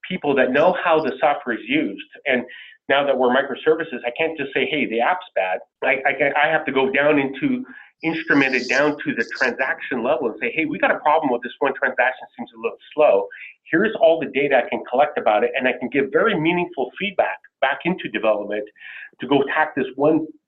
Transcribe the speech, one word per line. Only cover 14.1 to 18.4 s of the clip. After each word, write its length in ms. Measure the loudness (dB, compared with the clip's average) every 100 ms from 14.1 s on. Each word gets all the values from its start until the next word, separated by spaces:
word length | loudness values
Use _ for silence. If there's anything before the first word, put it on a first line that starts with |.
| 4
the 80 | 0
data 260 | -2 2 2 2
I 20 |
can 140 | -8 -2
collect 260 | 2 2 2
about 280 | 2 2
it, 80 | 2 0
and 120 | -2
I 40 | -2
can 100 | -2
give 160 | -2 -2
very 260 | 0 0 2
meaningful 520 | 0 0 -2 -4 -6 -6
feedback 400 | -6 -2 -2 -4 _ _
back 180 | -2 -2
into 240 | -4 -4 -4
development 600 | -2 0 0